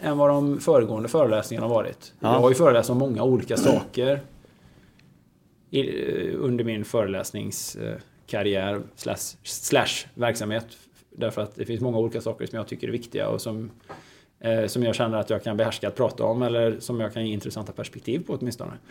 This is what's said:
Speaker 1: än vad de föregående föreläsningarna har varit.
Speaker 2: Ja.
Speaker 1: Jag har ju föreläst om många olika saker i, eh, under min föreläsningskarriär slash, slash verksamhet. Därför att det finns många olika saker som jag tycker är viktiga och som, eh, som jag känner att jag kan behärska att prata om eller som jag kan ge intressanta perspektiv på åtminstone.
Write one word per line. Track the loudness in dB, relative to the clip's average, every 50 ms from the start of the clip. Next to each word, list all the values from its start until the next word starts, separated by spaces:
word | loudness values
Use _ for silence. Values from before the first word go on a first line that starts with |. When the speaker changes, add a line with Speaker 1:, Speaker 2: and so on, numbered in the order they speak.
Speaker 1:
än | -4 -2 2 4
vad | 4 4
de | 4 4 2 0 0 0
föregående | 2 6 6 6 6 4 0 -4 -4 0
föreläsningarna | 2 4 4 4 4 2 0 -2 -4 -4 -2
har | 2 2
varit. | 2 2 0 -6 -10 -16 -20 -14 -2
Speaker 2:
Ja. | 2 2 4
Speaker 1:
Jag | 6
har | 6 6
ju | 6
föreläst | 8 8 8 8 8 6 4
om | 2 2
många | 2 0 0 0 2
olika | 4 2 2 2 0 -2
saker | 2 4 6 4 4 2 -2 -2 -2 0 2 0 0 -2 -10 -18 -20 -20 -20 _ _ _ -20 -20 -20 -20 -20 _ _ -20 -20 _ _ _ _ _ _ _ _ _ _ _ _
i, | -2 -2
eh, | 0 0 -2 -4 -4 -4 -4 -4 -4 -4 -4 -2
under | -2 -2 0 0 -2
min | -2 -2 -4 -6
föreläsningskarriär | -2 0 0 0 0 -2 -4 -6 -6 -8 -8 -8 -8 -8 -8 -10 -10 -10 -8 -8 -8 -8 -10 -12 -18 _ _ _ -6 -4 -2 0 0 0 0 0 -2 -2 -4 -6 -10 -14
slash, | -10 -8 -6 -6 -6 -8 -10 -12 -14 _
slash | -12 -10 -8 -4 2 2 2 4 2 -2 -6 -8 -10 -6
verksamhet. | -2 -2 0 0 -2 -4 -4 -4 -4 -6 -8 -14 -20 -20 _ _ _ _ _ -10
Därför | -6 -6 -4 -4 -4 -6
att | -6 -6
det | -8 -6
finns | -6 -4 -4
många | -2 -2 0 0
olika | 0 0 -2 -4
saker | -4 -6 -6 -6 -8
som | -8 -8
jag | -8 -8 -8
tycker | -8 -8 -6 -6
är | -6
viktiga | -6 -8 -6 -4 -4 -2 -2
och | -2 -4
som, | -4 -6 -6 -8 -8 -10 -14 -18 _ -20 -20 -20 -20 -20 -20 -20 _ _ _ _
eh, | -2 0 0 2 0
som | 0 0 0 2
jag | 2 2
känner | 2 0 0 0 -2
att | 0 0
jag | -2 -2 -2
kan | -4 0
behärska | 0 0 0 0 -2 -4 -6
att | 0
prata | 0 0 0 0 0 0
om | 0 0 0 0
eller | 0 2 2 2 2 0 -2
som | -4 -6 -4 -4
jag | -4 -4 -4
kan | -4 -4
ge | -4 -4
intressanta | -4 -6 -8 -8 -8 -10 -10 -10
perspektiv | -10 -12 -12 -12 -12 -6 -4 -4 -4 -4
på | -4 -6 -4
åtminstone. | -4 -6 -6 -6 -10 -12 -12 -14 -18 -10